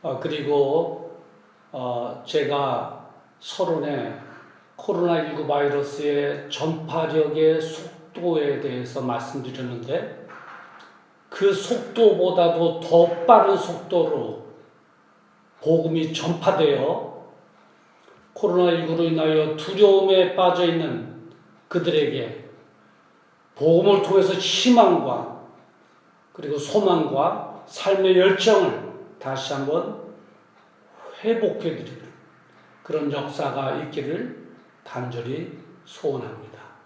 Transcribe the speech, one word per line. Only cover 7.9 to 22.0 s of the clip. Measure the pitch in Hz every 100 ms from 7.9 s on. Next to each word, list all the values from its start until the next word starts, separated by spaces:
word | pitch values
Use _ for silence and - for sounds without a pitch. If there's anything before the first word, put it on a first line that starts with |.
| - - - 175 160 143 135
대해서 | 143 123 123 -
말씀드렸는데 | 127 117 - 139 127 127 123 120 117 170 220 - - - - - - - - - _ _ _
그 | - 196
속도보다도 | 175 - 247 - 233 220 175 180 175 170 165 165 -
더 | - 170 170 - -
빠른 | 220 196 190
속도로 | - 170 - 175 156 147 110 - - - - _ _ _ _ _ _ _ _ _
복음이 | 156 165 160 165 160
전파되어 | - 160 170 - - 151 139 139 175 - - - - _ _ _ _ _ _ _ - _
코로나 | - 196 180 175
일구로 | 170 160 165
인하여 | 165 160 160 156 156 156
두려움에 | 185 190 202 190 190 190 175 185
빠져 | 180 175 175
있는 | 165 156 120 - - - - _ _ _
그들에게 | 175 165 151